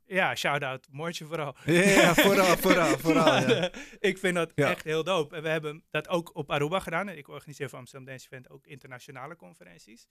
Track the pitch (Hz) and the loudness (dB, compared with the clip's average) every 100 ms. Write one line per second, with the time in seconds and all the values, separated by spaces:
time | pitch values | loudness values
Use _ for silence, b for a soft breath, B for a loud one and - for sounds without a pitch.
0 | - 190 160 117 165 143 135 131 _ 139 | -6 -2 0 0 -2 -2 -4 -10 _ -12
1 | 165 175 151 160 143 - 139 175 196 196 | -10 -10 -8 -8 -8 -6 2 4 6 6
2 | 180 165 202 196 185 170 190 190 160 - | 6 6 6 6 4 4 4 4 2 2
3 | 160 156 311 240 131 202 180 254 285 208 | 2 2 2 2 2 0 -2 -8 -18 -4
4 | 202 185 185 175 165 - 139 180 160 160 | -4 -2 -2 -2 -2 0 0 -2 -4 -4
5 | 160 185 147 170 156 160 151 156 _ 151 | 0 -2 -2 -6 -4 -4 -4 -12 _ -8
6 | - 175 170 165 143 151 147 185 180 165 | -4 -4 -4 -10 -4 -2 0 -2 -4 -4
7 | 202 156 139 147 - 139 135 139 120 139 | -6 -10 -14 -16 -16 -12 -12 -12 -16 -18
8 | 131 127 - 131 123 139 - 139 135 123 | -16 -18 -18 -20 -20 -20 -20 -20 -18 -18
9 | - 131 139 165 180 165 175 85 - 113 | -18 -16 -16 -18 -20 -20 -20 -20 -20 -20
10 | _ | _